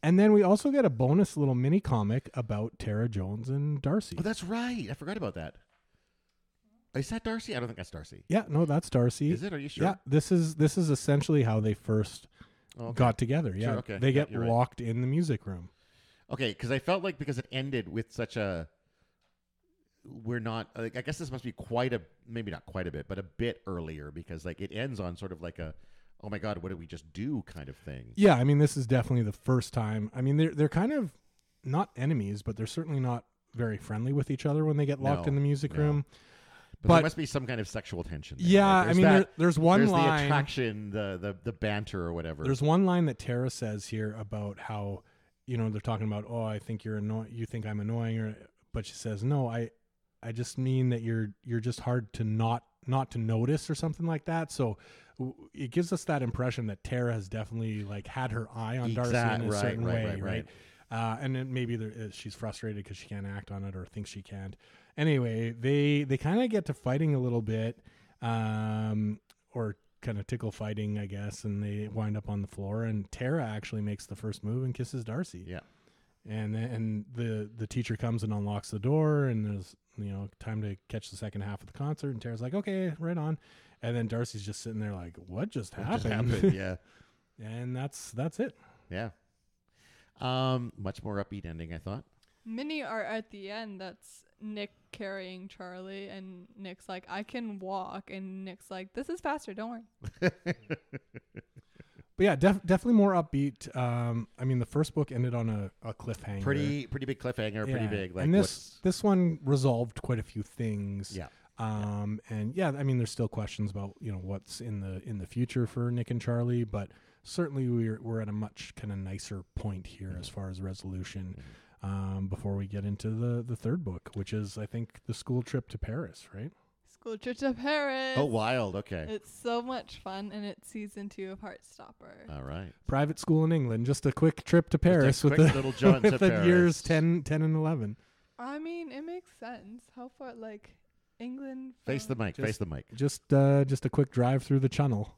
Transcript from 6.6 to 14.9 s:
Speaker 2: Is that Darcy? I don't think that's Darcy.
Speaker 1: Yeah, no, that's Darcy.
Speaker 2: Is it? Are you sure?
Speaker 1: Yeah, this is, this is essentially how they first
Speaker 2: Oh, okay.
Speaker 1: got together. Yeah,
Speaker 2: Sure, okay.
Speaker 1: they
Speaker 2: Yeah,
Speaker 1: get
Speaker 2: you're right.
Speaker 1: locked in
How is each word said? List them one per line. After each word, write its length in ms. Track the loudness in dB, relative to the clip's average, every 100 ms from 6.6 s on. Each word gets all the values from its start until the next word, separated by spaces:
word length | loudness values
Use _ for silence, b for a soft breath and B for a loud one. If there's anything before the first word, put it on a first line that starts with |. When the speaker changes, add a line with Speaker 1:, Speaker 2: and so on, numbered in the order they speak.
| _ _ _
Speaker 2:
Is 140 | -6 -4
that 160 | -4
Darcy? 320 | -4 -6 -4 -4
I 20 |
don't 80 | -4
think 120 | -8
that's 120 | -10
Darcy. 320 | -12 -14 -18 0
Speaker 1:
Yeah, 160 | 0 2
no, 180 | 2 4
that's 220 | 2 4
Darcy. 440 | 4 4 4 0
Speaker 2:
Is 100 | 0
it? 100 | -2
Are 60 | -6
you 100 | -8
sure? 160 | 0
Speaker 1:
Yeah, 100 | 0 0 2
this 240 | 2 6
is, 260 | 4 4 4
this 220 | 4 4
is 120 | 2
essentially 520 | 2 4 4 6 4
how 180 | 6 4
they 140 | 2
first 540 | 0 2 2 2 -6 -20 b b b b -12
Speaker 2:
Oh, 100 | -8
okay. 100 | 4
Speaker 1:
got 200 | 4 4
together. 360 | 0 2 0 -2
Yeah, 120 | -2
Speaker 2:
Sure, 100 | -2
okay. 200 | -4 0
Speaker 1:
they 100 | 2
Speaker 2:
Yeah, 40 |
Speaker 1:
get 180 | 4 2
Speaker 2:
you're 120 | 0
right. 80 | 2
Speaker 1:
locked 300 | 2 2 -2
in 200 | -4